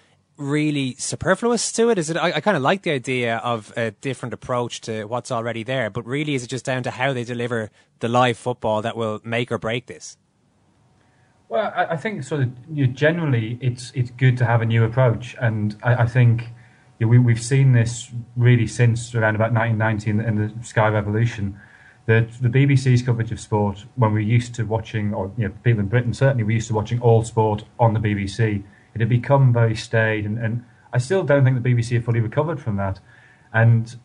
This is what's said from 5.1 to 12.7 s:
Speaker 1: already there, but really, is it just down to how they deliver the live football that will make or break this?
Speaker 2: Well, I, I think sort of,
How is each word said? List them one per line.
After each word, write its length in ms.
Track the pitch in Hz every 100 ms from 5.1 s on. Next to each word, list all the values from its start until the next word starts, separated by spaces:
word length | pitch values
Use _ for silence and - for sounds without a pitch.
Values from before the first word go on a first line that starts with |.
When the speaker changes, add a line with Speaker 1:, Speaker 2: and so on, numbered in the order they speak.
| 120 -
Speaker 1:
already 320 | 120 117 113
there, 260 | 110 131 110
but 160 | 98
really, 300 | 113 139 151
is 80 | 135
it 40 | 120
just 180 | 127
down 180 | - 127
to 80 | 123
how 220 | 123 135
they 100 | 127
deliver 480 | 117 123 120 120 104 _ _ _
the 100 | 117
live 280 | 123 123 113
football 440 | 123 120 113 107
that 160 | 113 107
will 240 | 110 107
make 300 | 113 117 120
or 40 | 113
break 280 | 110 123
this? 320 | - 80 - - _ _ _ _ _ _ _ _ _ _ _ _ -
Speaker 2:
Well, 240 | 220 208
I, 100 | 160 180
I 100 | 170
think 260 | 220 185
sort 200 | 131 151
of, 60 | 123 - -